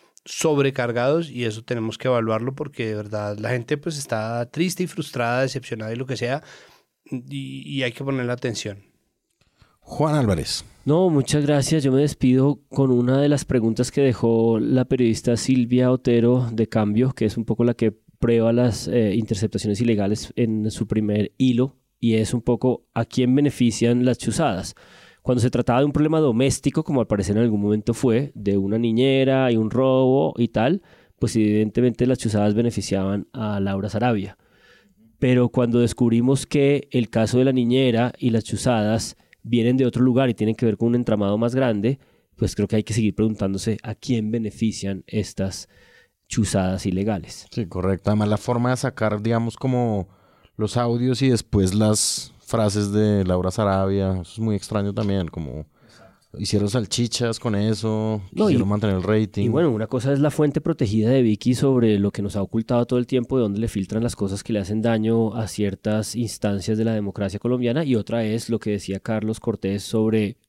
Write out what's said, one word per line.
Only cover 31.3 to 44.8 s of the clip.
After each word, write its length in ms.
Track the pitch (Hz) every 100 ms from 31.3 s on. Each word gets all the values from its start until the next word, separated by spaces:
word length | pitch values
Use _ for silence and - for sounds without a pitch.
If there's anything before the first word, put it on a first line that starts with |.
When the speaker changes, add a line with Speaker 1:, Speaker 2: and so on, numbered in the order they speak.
| 113
Speaker 3:
evidentemente 720 | 107 107 107 117 123 110 123
las 120 | 131
chuzadas 340 | 113 104 107
beneficiaban 760 | 104 120 110 92 98 95 101 -
a 260 | 127 110 101
Laura 300 | 98 98 101
Sarabia. 480 | 107 117 110 101 - _ _ _ _ _ _ _ _
Pero 300 | 127 123 123
cuando 300 | - 120 120
descubrimos 680 | 120 - 120 117 123 135 -
que 420 | 147 139 143 -
el 180 | 131 113
caso 280 | - 107 123
de 60 | 131
la 60 |
niñera 600 | 131 120 127 135 113 120 -
y 120 | 127
las 140 | 113 -
chuzadas 720 | 104 127 117 107 110 - - _ _
vienen 340 | 117 117 117 131
de 80 | 131
otro 180 | 127
lugar 260 | 127 123 131
y 40 |
tienen 220 | 107 107 110
que 100 | 117
ver 120 | 104
con 120 | 117
un 60 | 120
entramado 420 | 117 107 101 104
más 160 | 117 127
grande, 440 | 127 107 104 139 _ _ _ _
pues 200 | 104 -
creo 120 | 104
que 100 | 110
hay 60 |
que 100 | 104
seguir 220 | 104 107 92
preguntándose 600 | 110 107 98 98 113 104
a 120 | 113 113
quién 360 | - 120 107
benefician 720 | 117 110 - 113 -